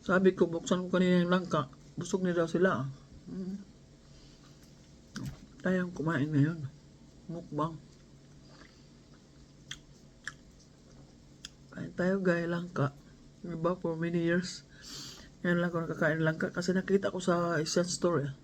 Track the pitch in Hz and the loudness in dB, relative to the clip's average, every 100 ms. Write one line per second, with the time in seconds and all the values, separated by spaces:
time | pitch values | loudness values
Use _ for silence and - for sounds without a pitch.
0 | - 185 190 190 170 165 - 180 180 180 | 2 4 4 4 2 2 -2 -2 0 2
1 | 185 180 175 185 180 156 135 - - - | 4 4 4 2 2 -2 -2 -10 -14 -10
2 | 175 185 185 175 165 170 185 123 135 - | -4 -2 0 0 0 2 2 2 -4 -10
3 | - - - 175 185 202 - - - - | -20 -20 -12 -10 -8 -10 -14 -20 -20 -20
4 | - - - - - - - - - - | -20 -20 -20 -20 -20 -20 -20 -20 -20 -20
5 | - - - - - - 185 185 180 180 | -16 -12 -12 -12 -20 -8 -2 -2 -2 -4
6 | 156 160 151 151 147 170 139 - - - | -2 0 2 4 2 2 -10 -12 -20 -20
7 | - - - 170 175 147 156 160 - - | -20 -20 -12 -12 -8 -4 -4 -6 -18 -20
8 | - - - - - - - - - - | -20 -20 -20 -20 -20 -20 -20 -20 -20 -20
9 | - - - - - - - - - - | -20 -20 -20 -20 -20 -20 -20 -20 -20 -20
10 | - - - - - - - - - - | -20 -18 -18 -18 -20 -20 -20 -20 -20 -20
11 | - - - - - - - - 170 180 | -20 -20 -20 -20 -20 -20 -20 -14 -10 -2
12 | 180 196 185 170 170 175 175 175 139 - | 0 2 2 2 0 -4 -4 -2 -2 -2
13 | - - - - 175 165 170 180 170 160 | -20 -20 -20 -14 -10 -2 -2 0 -4 -2
14 | 170 170 170 175 180 - - - - - | 0 2 2 2 0 -12 -18 -20 -16 -14
15 | - - - - 175 175 175 170 165 165 | -16 -18 -20 -4 0 2 2 -2 -4 0
16 | 160 160 160 160 190 - 180 185 185 196 | 2 4 2 2 -2 -2 0 0 2 2
17 | 196 185 180 170 170 165 160 180 175 - | 2 -2 0 2 2 0 0 0 0 0
18 | 175 156 139 135 | 2 2 -2 -8